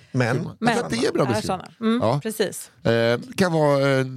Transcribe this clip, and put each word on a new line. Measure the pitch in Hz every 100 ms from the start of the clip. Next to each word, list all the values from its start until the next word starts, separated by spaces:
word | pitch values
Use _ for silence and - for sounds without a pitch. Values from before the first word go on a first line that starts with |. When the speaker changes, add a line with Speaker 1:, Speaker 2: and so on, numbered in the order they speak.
| -
Speaker 1:
men | 127 127 175 175 -
Speaker 2:
Jag | 233
tror | 214 -
att |
det | 233 277
är |
bra | 349
Speaker 3:
Men | 147
Speaker 2:
beskrivning. | 214
Speaker 3:
är |
såna. | 208 190 - - 220
Mm, | 233
Speaker 2:
Ja. | 107 139
Speaker 3:
precis. | 220 214 196 - - _
Speaker 2:
Eh, | -
det | 117 117 120 - -
kan | 185
vara, | 160 147 143 139
eh, | 135
eh, | 131